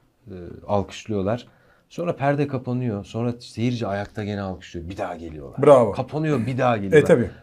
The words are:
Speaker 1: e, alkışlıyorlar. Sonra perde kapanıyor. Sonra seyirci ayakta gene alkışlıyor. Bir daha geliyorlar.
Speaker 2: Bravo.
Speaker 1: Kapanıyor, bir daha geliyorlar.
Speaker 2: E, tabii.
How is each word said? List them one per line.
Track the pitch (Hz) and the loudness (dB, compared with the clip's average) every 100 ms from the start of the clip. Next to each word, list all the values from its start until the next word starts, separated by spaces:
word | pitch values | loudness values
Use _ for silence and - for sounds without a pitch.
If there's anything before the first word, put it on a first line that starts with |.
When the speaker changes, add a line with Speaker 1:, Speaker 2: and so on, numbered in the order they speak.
| _ _ 107 | _ _ -18
Speaker 1:
e, | 92 85 - - | -16 -14 -14 -2
alkışlıyorlar. | 101 92 - - 104 92 120 - _ _ _ _ - | -2 -2 -6 -4 -2 0 -2 -6 _ _ _ _ -6
Sonra | 175 - | -4 0
perde | 139 143 143 | 0 2 0
kapanıyor. | 127 127 123 123 101 92 | -2 -4 -2 -2 -4 -4
Sonra | 113 120 120 | -4 -4 -4
seyirci | - - 120 120 104 | -8 -4 -2 -2 -2
ayakta | 101 101 - | -4 -4 -6
gene | 101 101 | -4 -4
alkışlıyor. | 98 95 - 90 80 | -4 -8 -10 -12 -10
Bir | 95 | -8
daha | 90 82 | -8 -8
geliyorlar. | 82 73 127 131 | -12 -12 -12 2
Speaker 2:
Bravo. | 143 135 110 | 8 8 8
Speaker 1:
Kapanıyor, | 107 123 147 156 139 113 | 0 -6 -4 -2 0 -2
bir | 131 | 0
daha | 127 113 | 0 0
geliyorlar. | 98 151 | 4 4
Speaker 2:
E, | |
tabii. | 143 143 113 - | 6 4 2 -6